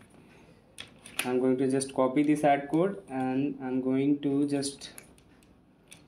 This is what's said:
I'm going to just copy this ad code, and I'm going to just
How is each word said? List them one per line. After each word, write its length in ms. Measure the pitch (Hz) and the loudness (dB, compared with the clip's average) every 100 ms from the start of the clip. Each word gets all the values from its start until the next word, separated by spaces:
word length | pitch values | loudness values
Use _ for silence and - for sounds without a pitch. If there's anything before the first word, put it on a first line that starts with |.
| - - - - - - - - - - - - 127 | -20 -20 -20 -20 -20 -20 -20 -20 -20 -20 -14 -6 -2
I'm 160 | 127 | 0
going 160 | 131 131 | 2 2
to 120 | 135 | 0
just 240 | 135 135 | 0 -2
copy 300 | - 131 147 | 0 2 2
this 220 | 147 151 151 | 2 4 4
ad 240 | 143 139 | 2 2
code, 300 | 156 190 196 - | 0 0 -2 -8
and 480 | 131 131 131 139 - | -4 -2 -2 -2 -4
I'm 200 | 131 131 | -4 -2
going 380 | 127 131 139 143 | 0 2 2 2
to 260 | 143 139 143 | 0 0 0
just 440 | 143 139 - - - - - - - - - _ _ - - | 0 -4 -8 -16 -18 -20 -20 -20 -20 -20 -20 _ _ -20 -20